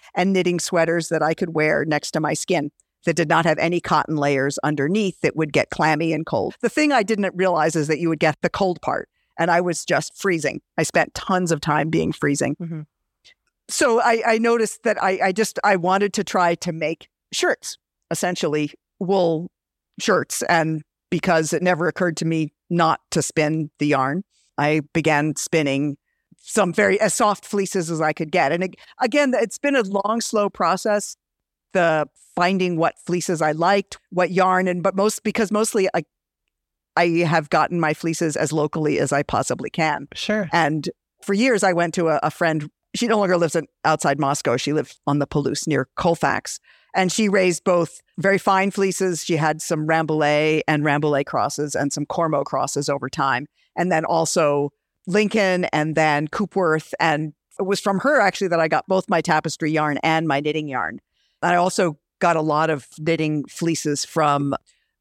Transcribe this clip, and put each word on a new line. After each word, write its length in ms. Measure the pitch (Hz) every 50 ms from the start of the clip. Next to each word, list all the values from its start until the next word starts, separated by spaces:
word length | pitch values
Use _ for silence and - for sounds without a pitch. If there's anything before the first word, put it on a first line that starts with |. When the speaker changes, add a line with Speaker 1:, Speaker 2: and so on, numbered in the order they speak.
| - - -
Speaker 1:
and 200 | - 185 196 190
knitting 260 | 190 180 175 175 170
sweaters 500 | - - - 170 165 160 165 170 160 -
that 140 | 170 160 151
I 100 | 156 170
could 220 | - 190 170 165
wear 280 | 156 151 156 156 147 143
next 280 | 160 151 147 - -
to 80 | - 160
my 160 | 156 147 -
skin 360 | - - - 190 165 139 143 - _ _ _ _ _ -
that 100 | - 165
did 120 | 156 170 151
not 180 | 160 156 165
have 120 | 170 156 151
any 220 | 156 170 175 170
cotton 380 | - - 175 151 - - 160 151
layers 420 | 143 143 143 135 131 139 143 -
underneath 600 | - 147 156 143 139 147 180 214 214 190 175 _
that 140 | - 151 -
would 160 | 151 160 151
get 200 | 143 147 - -
clammy 420 | - - 170 156 160 151 165 165 160
and 120 | 156 165
cold. 300 | - - 117 98 - 190 -
The 80 | - 233
thing 220 | - - 302 302
I 100 | 285 254 208
didn't 300 | 190 226 202 202 190 -
realize 400 | 175 185 185 185 165 151 165 156
is 120 | 165 151 147
that 120 | 160 135
you 100 | 170 165
would 100 | 165 156
get 180 | - 160 151 -
the 80 | - 175
cold 320 | - - 202 185 175 160
part, 280 | - - 131 - - - _ _ _ _ _ -
and 120 | 165 170
I 120 | 170 170
was 240 | 180 175 170 - -
just 300 | - 170 139 - - -
freezing. 460 | - - 202 180 160 143 143 - - - _ _ -
I 60 | 165
spent 300 | - - 180 156 - -
tons 380 | - - - 190 180 185 170
of 100 | 165 147
time 280 | - - 147 151 156 160
being 220 | 160 165 160 156
freezing. 440 | 156 - - 147 143 139 143 - 147
Speaker 2:
Mm-hmm. 260 | - 180 165 165 156 151 - _ _ _ _ _ _ _ - - _ _ _ _ _ _ -
Speaker 1:
So 320 | - - 330 269 226 226
I, 200 | - 240 233 226 -
I 120 | - 226 226
noticed 460 | 226 233 233 233 226 214 - - -
that 180 | 233 214 -
I, 180 | - 190 190 185 -
I 80 | 190
just, 280 | 190 180 220 - - - -
I 140 | 202 202 185
wanted 360 | 165 180 185 196 202 202 -
to 100 | - 196
try 320 | - - 208 180 175 170
to 160 | - - 180
make 360 | 165 160 165 151 165 - - - _ _ _ _
shirts, 460 | - - - 359 - - - - - - _ _ _ _ _ -
essentially 600 | 170 - - 180 180 - - 165 147 151 151 147 - - _ _ _ -
wool 500 | 196 170 196 196 180 165 165 156 175 180 _ _ _ _ _ _ _ _ _ -
shirts. 420 | - - 202 - - - - - -
And 400 | - 175 165 156 160 160 156 151 _ _ _ _ -
because 440 | - 170 - 190 175 160 160 156 -
it 100 | 160 180
never 240 | 180 180 151 170 190
occurred 300 | - - 190 180 160 -
to 80 | 165
me 280 | 165 165 160 160 147 - _ _ -
not 300 | 175 170 170 160 151 - _ _
to 100 | - 170
spin 500 | 156 - - - 156 151 156 160 156 151 - -
the 80 | 151 147
yarn, 360 | 147 135 131 135 139 180 202 _ _ _ _ _ _ -
I 240 | 143 147 156 156 143 - -
began 420 | 165 151 160 156 147 147 156 147
spinning 640 | - - - - 165 151 143 135 139 143 147 139 - _ _ _ _ _ _ _ _
some 360 | _ - - 220 202 175 170
very, 260 | - 208 196 190 208
as 140 | 220 208 -
soft 320 | - 240 208 202 - -
fleeces 440 | - - 202 196 180 - 196 170 160
as 120 | 170 156
I 100 | 160 156
could 200 | 151 - 170 156
get. 200 | 147 180 156 139
And 140 | 151 175 180
ag-, 140 | - 190 - - - - -
again, 320 | - 254 202 294 294 269 240
it's 220 | 226 226 214 - -
been 180 | - 285 277
a 80 | 269 226
long, 360 | 190 196 196 196 208 220 233
slow 300 | 214 - - 220 208 202
process, 640 | - - 190 165 175 190 - 226 208 208 196 - - - _ _ _ _ _ _ _ _ _ _
the 360 | - 185 175 170 160 156 151 139 _ _ _ _ _
finding 400 | - 175 175 190 190 185 180 175 160
what 220 | 165 156 - _
fleeces 420 | - - 170 180 156 - 180 151
I 120 | 165 156 151
liked, 440 | 156 165 175 202 202 196 - - - _ _
what 220 | - 170 180 175
yarn, 360 | 185 180 185 190 185 185 185 185
and, 160 | 180 180 160
but 120 | 190 185
most, 280 | 190 196 214 214 - -
because 280 | 214 202 - 226 190
mostly 360 | 208 214 220 220 - 208 190 185 -
I, 100 | 175 156 - _ _ _ _ _ _ _ _ _ _ _ _ _ _ _ _ -
I 120 | - 175 175 170 165 175
have 240 | 165 160 170 151 147
gotten 300 | - 160 151 - - 170
my 140 | 160 151 151
fleeces 420 | - - 170 165 - 175 160 143
as 160 | - - 147 156
locally 460 | 160 151 151 - 165 156 151 151 151
as 120 | 147 135
I 120 | 143 143 147
possibly 460 | - - 113 123 - 127 117 - -
can. 380 | - - 165 156 151 - 143 - -
Speaker 2:
Sure. 360 | - - - 208 220 202 160
Speaker 1:
And 380 | - 170 165 147 151 156 143 - - _ _ _ _ _
for 120 | - - 202
years, 300 | 196 233 269 247 202 196
I 100 | 190 180
went 200 | 170 170 170 160
to 140 | - 175 160
a, 100 | 156 147 -
a 80 | 156
friend. 380 | - - 175 165 156 160 151 151 - _ _ _ -
She 120 | - 240 240
no 100 | 226 214
longer 200 | 202 185 185 175
lives 180 | 170 160 -
in, 100 | 170 151 - _ _ -
outside 340 | - 160 151 - 147 139 139
Moscow. 380 | 151 139 143 - - 143 117 131
She 160 | - - 147
lived 240 | 151 151 - - _ _ -
on 120 | 143 147
the 80 | 143 -
Palouse 400 | - 151 143 - - - - -
near 200 | 151 135 131 - _
Colfax. 640 | - - 175 170 165 - 139 - - - - - - _ _ _ _ _ _ -
And 160 | 190 190 185
she 160 | - - 220 208
raised 360 | 190 202 190 185 175 - -
both 380 | - 180 175 170 151 - - - _ _ -
very 180 | 160 196 196 196
fine 320 | - - 196 190 190 202
fleeces. 560 | 185 - 196 190 180 - 196 185 175 156 -
She 120 | - 175 156
had 240 | 156 156 156 156 -
some 240 | - 175 151 151 156
Rambouillet 760 | 165 160 160 151 156 151 151 147 147 147 151 156 156 156 - -
and 160 | 156 147 147
Rambouillet 420 | 151 143 147 147 151 147 139 143
crosses 500 | - - 131 104 131 - - 147 147 -
and 160 | - - 143
some 140 | - - 147
Cormo 400 | - - - 170 160 156 143 135
crosses 420 | - - 135 127 139 - 143 147 -
over 220 | 143 139 127 135
time. 380 | - - 143 135 131 123 143 - _ _ _ _ -
And 160 | - - 185
then 140 | 180 160 160
also 640 | - - 165 165 156 - 185 160 147 143 143 143 143 - _ _ _ _ _ _ -
Lincoln 580 | 175 208 214 208 - 220 202 190 185 180 180
and 300 | - - 151 151 156 156
then 320 | 160 156 156 147 147 151 156
Coopworth. 640 | - - 208 185 - 202 185 165 156 160 156 - - -
And 340 | - 165 156 147 156 156 - _ _ _ _ -
it 40 | 202
was 160 | 185 202 190
from 200 | - 208 196 190
her, 220 | 175 269 302 277
actually, 280 | 208 196 175 - 202 185
that 100 | 170 165
I 80 | 160 160
got 200 | 160 151 - -
both 220 | 190 190 180 -
my 120 | 196 170
tapestry 500 | 156 - 165 156 - 160 - - - 151
yarn 260 | 156 156 151 151 147 135 -
and 240 | 160 160 160 165 160
my 120 | 139 139
knitting 280 | 147 151 151 156 156 147
yarn. 320 | 135 123 101 80 - - - _ _ _ _ _ _ _
I 140 | - 170 175
also 420 | 175 175 185 - - 196 170 147 - _ _ _ -
got 160 | - 175 170
a 60 | 160
lot 280 | 156 156 147 151 160 160
of 180 | 156 143 - - - -
knitting 460 | 156 160 165 156 160 156 151 151 139
fleeces 600 | - - - 175 170 165 160 - 151 147 139 -
from 500 | - - 165 156 147 143 143 143 143 139 - _ _ _ _ _ _ _ _